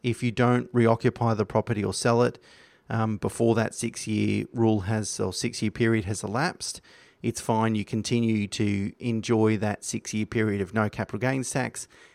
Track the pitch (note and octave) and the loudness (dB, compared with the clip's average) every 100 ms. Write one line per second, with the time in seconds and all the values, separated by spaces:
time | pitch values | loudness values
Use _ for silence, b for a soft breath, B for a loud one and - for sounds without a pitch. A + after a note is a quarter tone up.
0 | B2 A2+ B2 G#2+ B2 B2 A#2 A#2+ A2+ A2+ | -4 -2 -2 2 4 4 2 4 4 4
1 | B2 - A#2 G#2+ G#2 A2+ - G#2 G2 F#2 | 2 2 0 2 0 0 0 -2 -2 0
2 | A#2+ A#2+ B2 - B B B B - A2+ | 2 4 2 -2 B B B B -6 -2
3 | A2 G#2+ G#2 - A#2 A2+ A2 - A#2 - | -2 -2 -4 2 4 4 0 -4 -8 -8
4 | - G#2+ G#2 G#2 - B2 A2+ G#2+ F#2+ A2 | -4 0 0 0 -4 0 2 2 0 -2
5 | G2+ - G2 - A#2+ - G#2+ - A2+ A2 | -4 -4 -4 -4 -6 -4 -4 0 2 2
6 | G2 G#2 G2+ G#2 - - - - B B | -2 -6 -4 -2 -4 -4 -10 -12 B B
7 | B B A2+ - - A2 A2+ A2 G2 A2 | B B -6 -4 0 2 2 0 -2 -4
8 | G2+ A#2+ A#2 G#2+ G2+ - G#2 G2+ G2 - | 0 0 2 0 -2 -2 0 0 -4 -6
9 | B2 A2+ G#2 A2+ A2 G#2+ G#2 G#2 - A2 | -4 -2 2 4 4 4 0 -4 -6 -8
10 | - G#2+ G#2+ A#2 A2 G2+ F#2+ G#2+ G#2 - | -6 -4 -2 0 0 0 -2 0 -2 -2
11 | G2+ G#2 B2 C3+ B2 C#3 A#2+ - - B | -6 -4 -2 -2 -4 -4 -4 -8 -16 B
12 | B | B